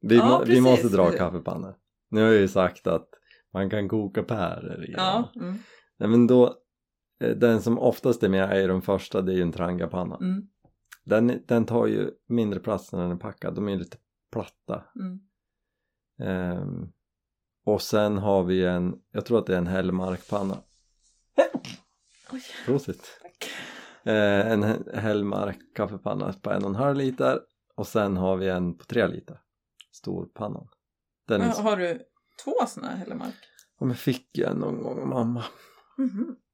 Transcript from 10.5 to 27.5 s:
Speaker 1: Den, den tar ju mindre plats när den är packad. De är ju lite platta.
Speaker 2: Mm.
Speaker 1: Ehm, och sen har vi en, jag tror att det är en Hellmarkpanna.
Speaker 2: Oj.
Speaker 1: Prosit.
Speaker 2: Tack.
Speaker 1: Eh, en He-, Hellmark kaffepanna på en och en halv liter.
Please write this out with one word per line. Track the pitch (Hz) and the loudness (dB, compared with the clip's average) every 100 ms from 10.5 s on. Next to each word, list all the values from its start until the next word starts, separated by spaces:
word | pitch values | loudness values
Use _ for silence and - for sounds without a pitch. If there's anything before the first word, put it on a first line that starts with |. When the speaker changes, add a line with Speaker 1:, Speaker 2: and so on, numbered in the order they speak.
| _ _ _ _ - | _ _ _ _ -20
Speaker 1:
Den, | - 104 120 127 - | 0 2 2 0 0
den | 117 113 | 0 2
tar | 117 110 | 0 0
ju | 107 101 - _ | 0 -4 -8 _
mindre | 120 110 95 | -2 -2 -4
plats | 110 98 - | -4 -6 -6
när | 95 | -6
den | 87 | -6
är | 87 | -6
packad. | 107 95 101 | -10 -10 -8
De | 85 104 | -6 -4
är | |
ju | 98 | -4
lite | 87 - _ _ _ | -8 -16 _ _ _
platta. | 117 - _ - - - 233 | -10 -10 _ -12 -12 -12 -12
Speaker 2:
Mm. | 190 185 196 _ _ _ _ _ _ _ _ _ 107 | -12 -12 _ _ _ _ _ _ _ _ _ _ -8
Speaker 1:
Ehm, | 92 90 90 95 87 - _ _ _ _ _ _ _ - | -6 -4 -6 -8 -10 -12 _ _ _ _ _ _ _ 0
och | 104 | 0
sen | - 107 104 101 | 2 0 2 0
har | 104 98 | 2 2
vi | 90 92 | 2 2
en, | 90 90 90 - _ | 2 0 -2 -4 _
jag | 107 - | -10 0
tror | 117 | 0
att | 98 | 2
det | |
är | 92 | -2
en | 87 | 0
Hellmarkpanna. | 92 92 92 92 92 - 104 98 95 _ _ _ _ _ _ _ - - - - - _ _ _ _ _ | -2 -2 -2 -4 -6 -6 -4 -4 -8 _ _ _ _ _ _ _ 0 0 0 -12 -20 _ _ _ _ _
Speaker 2:
Oj. | 262 - - - | -16 -14 -12 -2
Speaker 1:
Prosit. | 135 - 87 - - | -2 -2 -12 -14 -20
Speaker 2:
Tack. | - _ - - - - - - 110 | -20 _ -14 -12 -16 -18 -20 -10 0
Speaker 1:
Eh, | 107 104 101 110 | 2 4 4 4
en | 110 | 2
He-, | 104 110 - - | 2 0 -4 -4
Hellmark | 107 107 101 101 101 101 _ | 0 0 0 -4 -4 -8 _
kaffepanna | - 101 98 104 101 98 | -6 -6 -4 -6 -6 -6
på | 95 104 | -8 -4
en | 98 | -4
och | 98 | -2
en | 101 | -2
halv | 139 139 | 0 0
liter. | 135 127 131 131 - | -2 0 0 0 -6